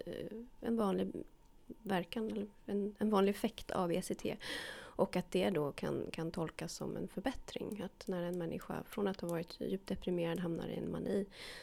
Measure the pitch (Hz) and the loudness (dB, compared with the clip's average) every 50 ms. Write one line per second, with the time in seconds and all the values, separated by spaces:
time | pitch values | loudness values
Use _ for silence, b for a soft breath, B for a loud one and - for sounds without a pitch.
0 | - - - - - - 214 226 240 254 - - - 240 233 226 214 196 185 185 | -6 -6 -6 -6 -6 -6 -6 -8 -10 -12 -10 -4 0 2 2 4 4 4 4 4
1 | 190 190 - - - - - - - - - - - - - - 226 - - 175 | 2 0 -2 -6 -6 -8 -14 -20 -20 -20 -20 -20 -16 -16 -14 -8 -2 0 2 2
2 | 170 - - 233 220 214 214 208 208 208 - - - - 202 202 196 208 208 - | 2 0 -2 -2 -2 -2 -2 -2 -4 -4 -8 -10 -4 0 0 2 2 0 0 2
3 | 214 214 214 190 196 196 202 - - 214 - - - - - - 180 170 170 180 | 2 6 6 8 8 6 6 4 2 0 0 -2 -6 -2 0 2 2 4 2 2
4 | - - 180 - - - - - B B B B B B B B B B B B | 2 0 -2 -2 -2 -2 -2 -4 B B B B B B B B B B B B
5 | 190 - - 180 175 - - 185 190 208 190 151 147 139 - - - 151 139 131 | 2 4 2 0 0 2 4 4 4 6 4 4 2 2 0 -2 0 0 0 0
6 | - - - - 160 165 - 180 165 156 - - 165 170 - - 156 - - - | -2 -2 -4 -2 -2 -2 -2 -2 -2 -2 -4 -6 -6 -6 -6 -4 -4 -4 -2 -2
7 | 180 185 - 202 196 269 - - - - - - - - 208 202 185 190 - - | -4 -4 -4 -2 0 0 0 -2 -6 -6 -6 -4 -4 -4 -4 -4 -6 -8 -10 -8
8 | - - 185 180 175 175 180 180 165 165 - 190 - - - - - - - 214 | -4 -2 -2 0 0 0 0 0 -2 -2 -2 -4 -4 -4 -4 -6 -6 -4 -2 0
9 | 202 196 190 - - 170 170 165 170 - - - - - 190 190 - - 185 - | 0 0 0 0 -2 -2 0 0 -2 -4 -6 -4 -2 -2 -2 -2 -2 -2 -2 -2
10 | - 185 180 175 170 165 165 180 175 165 165 170 - - - - - 175 170 165 | 0 0 2 2 2 2 2 0 0 0 0 0 -2 -2 -2 -2 -2 -2 -2 -2
11 | - 185 196 196 202 196 B B B B B B | 0 2 2 2 2 0 B B B B B B